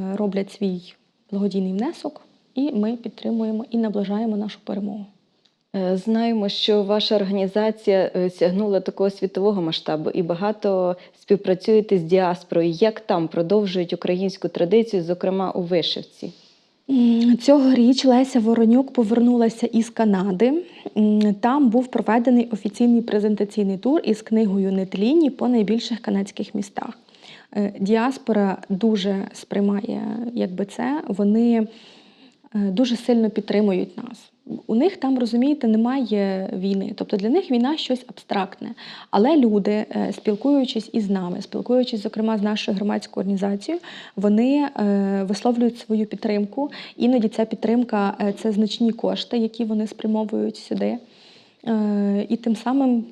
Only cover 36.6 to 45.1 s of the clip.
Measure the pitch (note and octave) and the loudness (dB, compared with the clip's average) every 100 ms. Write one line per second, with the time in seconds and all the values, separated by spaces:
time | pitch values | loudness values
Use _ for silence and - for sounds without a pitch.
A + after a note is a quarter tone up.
36.6 | F#3+ G3 G3 A3 F3+ G#3+ G#3 D#4 F#4+ A#3+ | -2 -2 -4 -6 -4 -2 0 0 0 0
37.6 | B3 D#4 - B3+ - - - G3+ F#3 - | 0 -2 -2 -4 -6 -18 -6 -4 -4 -8
38.6 | - A#3 - - - - A#3 D#4+ A#3+ G#3 | -14 -14 -18 -18 -4 2 4 6 4 4
39.6 | G3 G#3+ - G#3+ G#3 G3+ - G#3 C4+ C#4+ | 2 -2 -2 -4 -4 -4 -4 -2 2 2
40.6 | B3+ A3+ G#3 A#3 G3+ G3 F3+ F#3+ G3 G3+ | 2 -4 -4 -4 -2 -2 -2 -8 -8 -8
41.6 | G3+ B3 B3+ A#3 A3 - A3 A3 G#3 G#3+ | 0 2 2 -2 -6 -4 -2 0 -2 -2
42.6 | - G3 G#3 G#3+ - - F#3+ G3 G3+ G3+ | -2 -2 -2 -4 -6 -6 -4 -2 -2 -4
43.6 | G3+ E4+ - - - - G#3 G#3 B3 C#4+ | -4 -8 -8 -18 -16 -2 2 4 4 2
44.6 | C#4+ - G#3 G3+ G3 | 0 -2 0 2 0